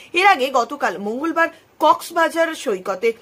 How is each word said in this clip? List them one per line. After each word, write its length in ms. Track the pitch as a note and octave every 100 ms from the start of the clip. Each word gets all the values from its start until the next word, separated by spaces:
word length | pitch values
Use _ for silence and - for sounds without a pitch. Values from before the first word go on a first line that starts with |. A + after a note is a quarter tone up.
| -
এর 120 | F4 G4
আগে 240 | D#4+ C4+
গতকাল 440 | B3+ A#3 C#4+ A#3 E3+
মঙ্গলবার 500 | G3+ B3 D#4+ D#4+ E4 - _ -
কক্সবাজার 760 | D#4 E4 - E4+ D#4+ E4 E4 D#4+
সৈকতে 580 | C4 F#3+ G3+ F#3 A3+ A3+